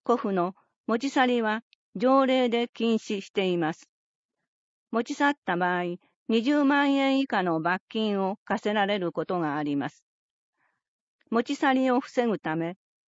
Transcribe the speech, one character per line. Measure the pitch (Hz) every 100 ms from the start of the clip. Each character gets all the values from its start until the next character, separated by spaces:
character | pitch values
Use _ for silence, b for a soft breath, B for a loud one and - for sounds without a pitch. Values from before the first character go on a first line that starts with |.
古 | - 233
布 | 208
の | 190 175 - _ _ -
持 | 226
ち | 277
去 | 277 254
り | 240
は | 214 220 - _ _ 185
条 | 247 269
例 | 262 262 247
で | 233 240
禁 | - 226 220
止 | - 202
し | -
て | - 185
い | 175
ま | 160
す。 | 170 - _ _ _ _ _ _ _ _ _ _
持 | 226
ち | 233 285
去 | 285
っ | 285
た | - 175
場 | 180 180
合、 | 175 175 _ _ -
二 | 226
十 | 233 294
万 | 277 285 285
円 | 277 269 269
以 | 269
下 | 214
の | 180 160
罰 | 165 185 -
金 | 220 220 202
を | 190 202
課 | - 202
せ | 208
ら | 214 202
れ | 208
る | 170
こ | 160 156
と | 180
が | 156 147
あ |
り | 147
ま | 143 123
す。 | - _ _ _ _ _ _ _ _ _ _ _ _ -
持 | 226
ち | 247 285
去 | 285
り | 262 262
を | 247
防 | - - 240
ぐ | 185
た | 160
め、 | 160 165 180 _ _